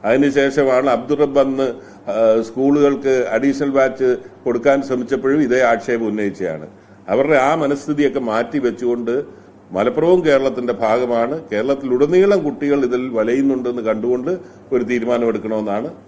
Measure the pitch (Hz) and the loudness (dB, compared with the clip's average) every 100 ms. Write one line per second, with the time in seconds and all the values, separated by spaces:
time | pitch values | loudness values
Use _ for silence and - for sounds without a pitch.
0 | - 127 143 139 139 139 135 127 135 117 | 2 2 4 2 2 2 2 2 2 0
1 | 123 143 143 139 135 135 135 117 - - | 0 0 2 2 2 0 -2 -4 -14 -14
2 | - 104 113 113 110 127 135 147 143 139 | -6 2 4 2 0 -2 2 4 2 2
3 | 135 131 110 113 139 135 143 135 135 - | 0 0 0 0 0 0 0 2 2 2
4 | 131 123 - - - 117 127 139 139 127 | 0 0 -6 -8 -4 0 2 2 0 -4
5 | 117 131 131 147 131 127 120 113 113 117 | -2 -2 0 0 2 2 4 2 0 -2
6 | 113 107 104 90 90 78 76 - - - | -2 -2 -4 -4 -6 -6 -12 -20 -20 -20
7 | - 107 147 147 135 165 143 143 - 147 | -4 0 2 2 2 0 -2 -4 -4 0
8 | 143 139 120 110 117 143 123 - 123 120 | 0 0 -2 -2 -2 -2 -2 -2 -4 -2
9 | 113 123 147 - - - - 92 117 123 | -2 -4 -6 -16 -20 -20 -8 -2 0 0
10 | 160 180 156 139 135 123 120 110 113 117 | 2 2 4 2 2 -2 -4 -2 0 0
11 | 123 117 117 160 160 107 123 135 139 123 | 0 0 -2 -4 -4 -4 -2 -2 -2 0
12 | 147 180 196 202 147 131 143 139 127 123 | 2 4 4 2 0 -4 -2 0 0 -2
13 | 127 113 110 131 139 127 123 120 110 110 | -2 -2 0 2 0 0 -2 -4 -2 -2
14 | 120 123 131 180 - - - 127 113 123 | -2 -2 -2 -6 -8 -20 -4 -4 -2 -2
15 | 117 120 117 107 107 110 107 101 143 - | 0 0 0 -2 -4 -4 -2 -4 -6 -12